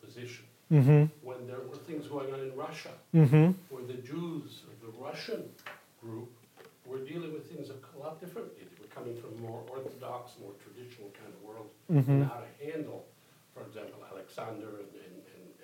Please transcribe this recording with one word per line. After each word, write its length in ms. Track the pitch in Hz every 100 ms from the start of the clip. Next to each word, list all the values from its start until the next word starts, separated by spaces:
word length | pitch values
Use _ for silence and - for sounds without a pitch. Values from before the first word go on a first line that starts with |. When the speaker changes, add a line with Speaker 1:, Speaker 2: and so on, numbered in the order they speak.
Speaker 1:
position. 420 | - 120 123 - - _ -
Speaker 2:
Mm-hmm. 320 | 151 131 147 151 -
Speaker 1:
When 260 | - 127 123
there 140 | 127 131
were 80 | 143
things 300 | 170 151 -
going 260 | 143 135
on 80 | 135
in 140 | 131 127
Russia, 360 | 156 - - - _
Speaker 2:
Mm-hmm. 380 | 165 139 151 170 185 -
Speaker 1:
where 160 | 127
the 160 | 123 123
Jews 640 | 117 165 170 147 - - -
of 120 | -
the 120 | 113 117
Russian 460 | 143 - - - 170 - - - _ _
group 320 | 117 113 123 - - - - _ 127
were 140 | 131
dealing 320 | 135 170 156
with 180 | 151 -
things 180 | 151 135
a 300 | - - 139
lot 220 | 156 160
differently. 360 | 180 226 - -
They 200 | 123 -
were 80 | -
coming 280 | 127 120 117
from 160 | 110 113
a 40 | 113
more 140 | - -
orthodox, 640 | 131 - 123 - - - -
more 120 | 101 101
traditional 460 | - 123 123 113 101
kind 200 | 104 107
of 100 | 92
world, 260 | 107 113 110 - -
Speaker 2:
Mm-hmm. 180 | 147 127
Speaker 1:
and 140 | 139
how 160 | 139 -
to 320 | - - 147
handle, 320 | 156 - 95 - _ _ _ _
for 100 | -
example, 380 | - 107 - 104 98
Alexander 680 | 95 - - 110 107 107 104
and, 80 | 98 98
and, 120 | 90 - - 90
and, 80 | 87 -